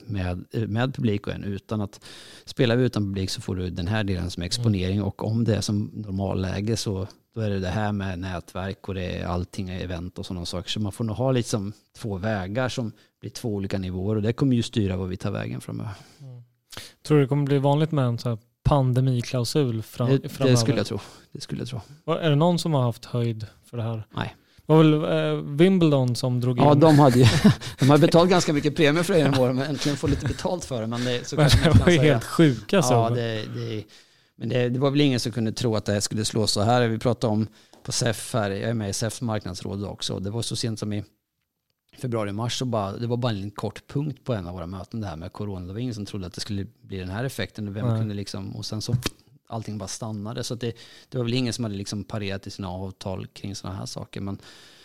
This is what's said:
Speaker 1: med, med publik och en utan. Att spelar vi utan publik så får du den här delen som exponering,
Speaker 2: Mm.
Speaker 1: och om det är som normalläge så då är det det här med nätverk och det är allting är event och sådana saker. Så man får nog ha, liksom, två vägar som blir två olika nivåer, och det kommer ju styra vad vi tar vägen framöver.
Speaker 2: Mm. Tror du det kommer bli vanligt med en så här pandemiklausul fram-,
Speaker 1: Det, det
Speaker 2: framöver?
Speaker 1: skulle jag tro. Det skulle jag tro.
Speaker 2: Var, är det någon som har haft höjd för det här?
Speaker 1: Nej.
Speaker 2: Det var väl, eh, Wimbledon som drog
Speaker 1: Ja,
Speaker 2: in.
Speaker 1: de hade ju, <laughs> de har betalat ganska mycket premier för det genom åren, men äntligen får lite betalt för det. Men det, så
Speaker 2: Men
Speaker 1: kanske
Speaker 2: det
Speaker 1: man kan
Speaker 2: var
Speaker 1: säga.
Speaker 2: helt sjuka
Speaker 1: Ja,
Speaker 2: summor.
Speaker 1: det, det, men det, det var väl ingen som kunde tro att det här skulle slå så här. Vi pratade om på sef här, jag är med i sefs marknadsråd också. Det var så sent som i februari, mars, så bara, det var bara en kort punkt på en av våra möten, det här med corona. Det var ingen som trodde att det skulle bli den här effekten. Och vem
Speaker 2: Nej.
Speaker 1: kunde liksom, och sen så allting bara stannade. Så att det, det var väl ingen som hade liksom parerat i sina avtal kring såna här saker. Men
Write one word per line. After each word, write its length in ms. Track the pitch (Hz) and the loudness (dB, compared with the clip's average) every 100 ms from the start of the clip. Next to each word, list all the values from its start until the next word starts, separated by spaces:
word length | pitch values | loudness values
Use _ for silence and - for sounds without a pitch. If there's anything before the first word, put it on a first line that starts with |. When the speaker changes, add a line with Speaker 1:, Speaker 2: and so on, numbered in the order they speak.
| - | -6
Speaker 1:
med, 380 | 104 90 90 - | -4 -4 -4 -6
med 420 | 120 101 110 131 | -4 -2 -2 -2
publik 320 | 135 120 101 - | -2 -2 -2 -4
och 60 | |
en 120 | 90 | -8
utan. 360 | 95 98 - 107 | -8 -8 -6 -6
Att 200 | 101 - - - - - | -6 -10 -20 -20 -20 -20
spelar 320 | - - 123 120 | -8 0 2 2
vi 80 | |
utan 180 | 123 107 | 2 0
publik 280 | 101 98 95 | -2 -2 -4
så 100 | - | -4
får 160 | - 92 | -6 -4
du 140 | 90 | -4
den 180 | 92 87 | -4 -2
här 160 | 110 | -2
delen 260 | 101 90 87 | -2 -2 -4
som 120 | 87 | -6
exponering, 540 | 87 120 117 98 92 101 | -6 -2 0 2 0 0
Speaker 2:
Mm. 100 | 98 | -2
Speaker 1:
och 180 | - 107 | -4 -2
om 180 | 113 | 0
det 120 | 113 101 | 0 0
är 40 | |
som 300 | 107 104 107 | 0 -2 -4
normalläge 800 | - 104 95 98 95 92 92 104 110 | -8 -6 -4 -2 -2 -4 -4 -2 -2
så 300 | 120 95 101 - _ | -2 -6 -6 -12 _
då 60 | 117 | -6
är 100 | 107 | -4
det 100 | 98 | -2
det 80 | 90 | -2
här 240 | 110 107 | -2 -2
med 260 | 104 95 87 | -4 -4 -6
nätverk 720 | 92 87 - 92 95 92 - | -6 -8 -10 -8 -8 -8 -8
och 60 | |
det 240 | 92 90 87 | -8 -6 -6
är 80 | 90 | -4
allting 420 | 87 90 - 92 | -4 -6 -8 -8
är 160 | 90 | -8
event 340 | 90 87 90 - | -8 -8 -10 -10
och 80 | - | -10
sådana 200 | 92 87 | -8 -8
saker. 240 | 90 - | -8 -6
Så 100 | 110 | -4
man 120 | 101 | -4
får 120 | - | -4
nog 120 | 113 107 | -6 -2
ha, 160 | 131 | 0
liksom, 400 | 127 113 110 98 - _ - | 0 -2 -4 -6 -12 _ -12
två 180 | 113 98 | -8 -4
vägar 520 | 107 104 95 110 127 | -2 -4 -4 -4 -4
som 240 | - 110 - _ _ | -4 -8 -10 _ _
blir 100 | 107 | -16
två 240 | - 120 | -8 -6
olika 240 | 101 95 98 | -4 -4 -4
nivåer, 380 | 92 92 98 107 | -4 -4 -2 0
och 60 | |
det 100 | 104 | 0
kommer 240 | 117 139 120 | 0 2 2
ju 60 | |
styra 340 | - 117 98 92 | 0 0 0 0
vad 120 | 92 | -4
vi 80 | 95 | -6
tar 140 | 101 | -4
vägen 300 | 107 - 127 | -4 -6 -8
framöver. 320 | - 113 113 101 - - | -10 -10 -10 -12 -18 -20
Speaker 2:
Mm. 180 | 135 123 - _ _ - - _ | -20 -20 -20 _ _ -18 -18 _
Tror 140 | - 151 | 2 4
du 60 | |
det 40 | 131 | 4
kommer 180 | 143 139 | 2 2
bli 120 | 143 | 2
vanligt 340 | 139 147 156 | 4 2 2
med 120 | 151 | 0
en 140 | 127 117 | 0 -2
så 100 | 123 | -4
här 100 | 113 _ _ | -6 _ _
pandemiklausul 1200 | - 143 127 123 131 120 113 127 117 156 131 113 | 2 4 4 2 2 0 -2 -4 0 0 0 -2
fram-, 280 | - - 123 | -6 -2 2
Speaker 1:
Det, 80 | 135 | 2
det 100 | - | 0
Speaker 2:
framöver? 280 | - 135 120 | 0 4 4
Speaker 1:
skulle 200 | 113 113 | 4 0
jag 100 | 104 | -2
tro. 120 | 107 - - _ | -6 -10 -20 _
Det 80 | - | -16
skulle 200 | - - | -10 -8
jag 80 | 123 | -8
tro. 120 | 123 - 147 | -10 -12 -10
Speaker 2:
Var, 120 | - 165 | -4 0
är 140 | 165 | 2
det 60 | 143 | 4
någon 220 | 170 170 | 4 2
som 160 | 170 | 2
har 80 | 143 | 2
haft 220 | 120 - | 0 -2
höjd 420 | - 120 117 110 107 _ | -4 -2 -2 -4 -10 _
för 120 | _ 120 | _ -6
det 60 | |
här? 240 | 113 113 - | -6 -6 -8
Speaker 1:
Nej. 220 | - 110 - _ _ - | -4 -6 -6 _ _ 6
Speaker 2:
Det 60 | |
var 100 | 156 | 8
väl, 100 | 160 151 170 160 156 151 | 8 6 2 0 0 -2
eh, 40 | |
Wimbledon 720 | 151 143 185 190 160 139 127 120 | -2 4 6 6 6 4 2 0
som 240 | 127 123 | 0 0
drog 180 | 120 123 | 2 6
Speaker 1:
Ja, 140 | 143 | 6
Speaker 2:
in. 80 | 147 | 8
Speaker 1:
de 180 | 160 143 | 8 10
hade 200 | 143 120 | 8 8
ju, 80 | 120 139 190 | 8 8 6
<laughs> 260 | - - - | 4 -2 2
de 120 | 135 | 6
har 80 | 147 | 8
betalat 320 | 151 165 180 | 8 6 6
ganska 220 | 180 170 | 4 4
mycket 240 | 147 143 143 | 2 0 4
premier 260 | 143 156 | 4 4
för 100 | 175 | 2
det 60 | 180 | 4
genom 220 | 139 139 | 4 4
åren, 160 | 127 127 | 2 0
men 100 | 139 | -2
äntligen 260 | 135 147 135 | -2 -2 0
får 100 | 156 | 0
lite 180 | 139 139 | 0 -2
betalt 380 | - 180 180 | -4 -4 -4
för 160 | - 123 | -6 -6
det. 60 | 110 | -4
Men 180 | 120 | -4
det, 220 | 123 123 131 | -2 -4 -2
så 80 | 143 | 2
Speaker 2:
Men 120 | 147 | 6
Speaker 1:
kanske 80 | - | 6
Speaker 2:
det 120 | 170 | 8
Speaker 1:
man 80 | 147 | 8
kan 80 | 180 | 8
Speaker 2:
var 60 | 165 | 6
Speaker 1:
säga. 140 | 147 | 6
Speaker 2:
helt 120 | 120 | 4
sjuka 520 | - - 156 120 - 202 | 2 4 6 4 2 2
Speaker 1:
Ja, 60 | |
Speaker 2:
summor. 280 | 127 123 117 117 | 4 4 4 0
Speaker 1:
det, 280 | 117 110 120 | -2 -4 -6
det, 300 | 120 117 107 - - _ _ _ - | -8 -6 -8 -10 -18 _ _ _ -10
men 120 | 117 | -2
det, 200 | 127 123 | 0 0
det 100 | 127 | 0
var 120 | 139 | 2
väl 100 | 143 | 4
ingen 200 | 143 123 | 4 2
som 120 | 123 | -2
kunde 200 | 117 110 | -2 -2
tro 240 | - 120 107 | -2 -2 0
att 80 | |
det 80 | 101 | 0
här 80 | 104 | 0
skulle 240 | - 107 | -2 -2
slå 220 | 104 113 101 | -2 0 0
så 140 | 107 | 2
här. 280 | 104 123 117 | 4 4 2
Vi 100 | 110 | 0
pratade 340 | 131 110 117 | 0 0 0
om 140 | 107 107 - _ - | 0 -2 -6 _ -18
på 100 | - | -8
sef 400 | - 123 104 - | -2 -2 -2 -4
här, 160 | 120 101 | -2 -2
jag 200 | 98 110 | -2 -2
är 40 | |
med 160 | 117 101 | -2 -4
i 20 | |
sefs 300 | 95 113 - | -4 -4 -4
marknadsråd 600 | 120 107 98 87 95 98 | -4 -4 -4 -10 -8 -6
också. 340 | 98 - - 101 | -8 -8 -6 -6
Det 120 | 95 | -6
var 120 | 113 | -6
så 140 | - - | -6 -4
sent 220 | 117 107 | -6 -6
som 140 | 107 | -6
i 120 | 104 101 _ _ _ _ _ _ _ _ - | -6 -8 _ _ _ _ _ _ _ _ -10
februari, 340 | 127 113 104 | -6 -4 -4
mars, 260 | 101 117 - | -4 -4 -4
så 60 | |
bara, 280 | 127 110 98 | -2 -2 -2
det 140 | 107 117 | -4 -4
var 100 | 120 | -2
bara 160 | 123 | -2
en 180 | 101 101 | -2 -6
kort 320 | - 104 - - | -8 -8 -10 -8
punkt 360 | 143 151 135 | -6 -6 -6
på 100 | - | -6
en 120 | 110 85 | -6 -6
av 80 | |
våra 120 | 90 85 | -10 -10
möten, 340 | 95 87 117 | -12 -10 -10
det 60 | 98 | -8
här 100 | 82 | -10
med 160 | 87 | -12
corona. 340 | - 104 92 90 | -10 -10 -10 -10
Det 60 | |
var 80 | 104 | -8
ingen 140 | 127 | -8
som 120 | 110 101 | -8 -10
trodde 200 | 104 92 | -10 -10
att 60 | |
det 80 | - | -10
skulle 260 | - 101 95 _ | -8 -6 -8 _
bli 160 | - 98 | -12 -10
den 120 | 92 | -8
här 140 | 101 | -6
effekten. 440 | 131 - 98 - 104 | -6 -6 -8 -8 -8
Och 80 | 101 | -4
vem 100 | 120 | -2
Speaker 2:
Nej. 100 | 110 | -2
Speaker 1:
kunde 140 | 110 | -2
liksom, 420 | 101 101 101 98 117 | -6 -8 -10 -10 -10
och 100 | 107 | -8
sen 140 | 107 | -8
så 160 | - 123 - - _ 147 - | -4 -4 -4 -10 _ _ -12
allting 300 | 113 107 104 | -10 -8 -10
bara 100 | 95 | -10
stannade. 560 | - 113 107 104 127 | -10 -8 -8 -8 -8
Så 100 | 117 | -8
att 60 | 120 | -6
det, 120 | 120 - - - - | -6 -8 -14 -20 -8
det 100 | 131 | -4
var 60 | |
väl 100 | 117 | -2
ingen 180 | 127 123 | 0 0
som 120 | 107 | -2
hade 120 | 113 98 | -4 -6
liksom 280 | 95 104 | -6 -8
parerat 420 | 92 107 98 98 101 | -6 -6 -6 -8 -10
i 40 | |
sina 180 | - 95 | -10 -8
avtal 560 | 92 95 - 101 95 113 | -8 -10 -10 -8 -8 -10
kring 280 | - 98 | -12 -12
såna 200 | 98 - | -10 -10
här 120 | 98 120 | -10 -10
saker. 340 | - - - | -12 -12 -10
Men 180 | 98 98 - - - - | -8 -10 -14 -20 -20 -20